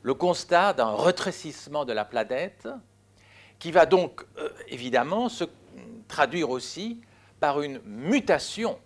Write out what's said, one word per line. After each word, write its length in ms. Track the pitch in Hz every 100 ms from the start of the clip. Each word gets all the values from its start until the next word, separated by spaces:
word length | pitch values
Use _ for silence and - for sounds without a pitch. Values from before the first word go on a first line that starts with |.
Le 120 | 117
constat 600 | 135 180 170 - 175 202
d'un 200 | 160 113
rétrécissement 880 | 107 160 180 196 - 156 - - 147
de 80 | 131
la 120 | 107
planète 640 | 107 120 107 127 185 _ 226 262 _ _ _ _ _ - - _
qui 140 | 170
va 140 | 170 160
donc, 380 | 185 160 - - -
euh, 120 | - - -
évidemment, 600 | 127 123 123 135 202 247
se 160 | - 170 - - 127 117 113 -
traduire 420 | - 139 170 143
aussi 500 | 127 - 156 220 233 - _ _ _
par 220 | 147 143
une 180 | 147 135
mutation 920 | 104 104 151 269 208 170 - - 220 -